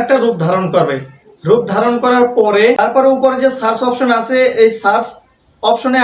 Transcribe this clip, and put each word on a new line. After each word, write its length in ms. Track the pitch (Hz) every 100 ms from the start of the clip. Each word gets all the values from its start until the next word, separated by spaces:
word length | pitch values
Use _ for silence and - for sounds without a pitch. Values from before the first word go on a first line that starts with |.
একটা 140 | 233 269
রূপ 120 | 233 190 160
ধারণ 200 | 180 180
করবে। 220 | 180 143 135 - - _ _ 156
রূপ 140 | 233 -
ধারণ 220 | 202 233 240
করার 220 | 247 247 240 240
পরে 260 | 208 202 220 262
তারপরে 260 | - 269 262 262
উপরে 200 | 262 262
যে 60 | 262 254
সার্চ 200 | 220 220 247
অপশন 200 | 247 254 233
আছে, 180 | 233 262 254 226
এই 80 | 226 220
সার্চ 260 | 202 220 226 - _ _ _ _ 214
অপশনে 300 | 233 262 254